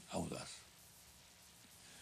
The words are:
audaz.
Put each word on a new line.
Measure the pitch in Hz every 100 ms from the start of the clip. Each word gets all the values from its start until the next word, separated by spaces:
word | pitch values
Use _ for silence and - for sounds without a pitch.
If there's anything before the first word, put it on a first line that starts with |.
| -
audaz. | 92 82 - - - - - - - - - - - - - - - - -